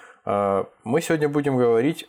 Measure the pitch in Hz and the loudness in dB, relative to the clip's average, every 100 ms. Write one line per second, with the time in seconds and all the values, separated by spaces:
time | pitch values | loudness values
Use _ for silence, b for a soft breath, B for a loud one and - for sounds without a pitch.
0 | B B - 101 101 98 - _ 113 147 | B B -4 -2 0 0 -4 _ -4 -2
1 | - 160 147 147 143 131 120 113 139 - | 0 0 0 -2 0 2 2 2 0 -2